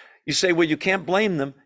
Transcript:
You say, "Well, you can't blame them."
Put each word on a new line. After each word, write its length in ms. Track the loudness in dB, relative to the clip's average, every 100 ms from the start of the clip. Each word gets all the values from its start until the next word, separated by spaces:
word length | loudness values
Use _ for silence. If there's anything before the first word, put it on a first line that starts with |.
| -20 _
You 80 | -6
say, 200 | 0 2
"Well, 140 | 2 2
you 100 | 0
can't 280 | 0 -2
blame 320 | 0 0 0 0
them." 180 | -4 -8